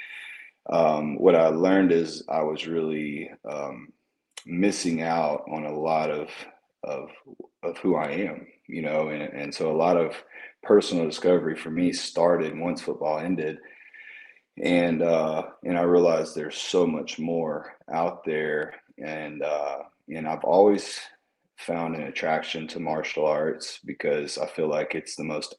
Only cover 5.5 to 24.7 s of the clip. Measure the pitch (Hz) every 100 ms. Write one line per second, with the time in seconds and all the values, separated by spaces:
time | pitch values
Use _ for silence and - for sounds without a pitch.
5.5 | 78 76 76 80 80 78 76 78 - -
6.5 | - _ _ - 69 73 - - - -
7.5 | _ 87 85 95 82 76 78 98 73 -
8.5 | _ - 80 78 78 78 76 76 69 73
9.5 | 71 80 78 85 87 82 - - - -
10.5 | _ - 104 - 90 82 76 90 90 80
11.5 | 80 82 80 87 82 - - 85 85 78
12.5 | 78 85 80 - 73 76 78 85 90 78
13.5 | 76 - - - - - - - _ _
14.5 | - - 87 87 80 85 82 78 78 -
15.5 | - - 87 87 87 87 80 78 80 76
16.5 | - - 92 85 78 71 - 80 85 80
17.5 | 76 - - - 80 85 87 - 78 76
18.5 | 76 76 - _ - 76 78 76 76 71
19.5 | 76 73 69 - _ - 80 78 78 -
20.5 | 87 104 101 - - - _ _ _ _
21.5 | - - 85 82 80 71 69 80 80 78
22.5 | 82 80 85 80 78 76 - 78 76 78
23.5 | - - - - 71 76 73 73 - 78
24.5 | - 78